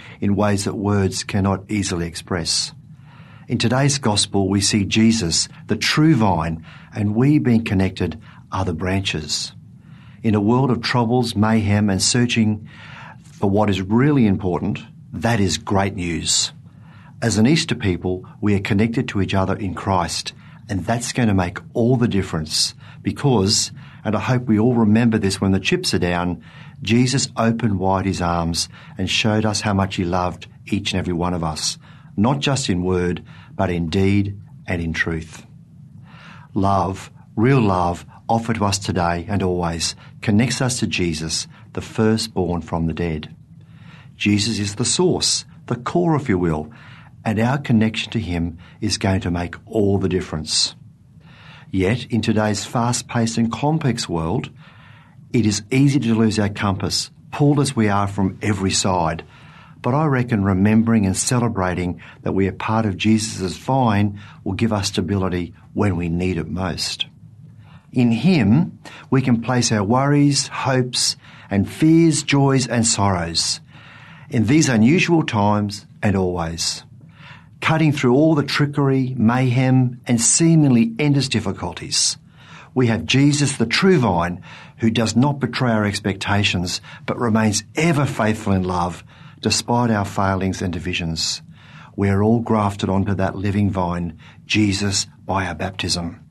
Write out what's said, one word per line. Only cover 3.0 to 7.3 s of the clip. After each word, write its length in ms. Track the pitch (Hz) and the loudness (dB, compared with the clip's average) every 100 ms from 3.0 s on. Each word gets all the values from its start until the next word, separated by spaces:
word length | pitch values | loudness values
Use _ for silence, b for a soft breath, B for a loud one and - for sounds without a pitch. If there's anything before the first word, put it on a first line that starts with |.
| B B B B B | B B B B B
In 120 | 117 | -2
today's 400 | 117 127 143 139 | 0 2 2 0
gospel, 500 | 113 104 - 101 95 | 0 0 0 0 0
we 120 | 101 | 0
see 240 | 101 110 | 2 0
Jesus, 640 | 98 110 110 113 82 80 - B B | 0 4 4 4 0 -2 -4 B B
the 80 | 107 | -4
true 400 | - - 156 139 | -2 2 4 4
vine, 500 | 107 85 82 82 B B B | 2 0 -2 -6 B B B
and 220 | 110 104 | -4 -2
we 240 | 107 127 | 2 4